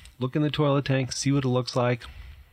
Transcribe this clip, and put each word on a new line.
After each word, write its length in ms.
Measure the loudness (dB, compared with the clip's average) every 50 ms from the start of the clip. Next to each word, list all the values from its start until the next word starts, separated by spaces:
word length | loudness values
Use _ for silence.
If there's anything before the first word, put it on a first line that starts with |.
| -16 -14 -8 -4
look 160 | -4 -2 0
in 60 | 0
the 80 | 0 0
toilet 340 | 2 2 2 2 2 2 2
tank, 280 | 2 0 0 0 -2
see 200 | -4 -2 0 2
what 120 | 2 2 2
it 40 | 2
looks 260 | 2 2 0 0 0
like. 300 | 0 2 2 0 0 -4 -12 -16 -16 -16 -16 -18 -20 -20 -16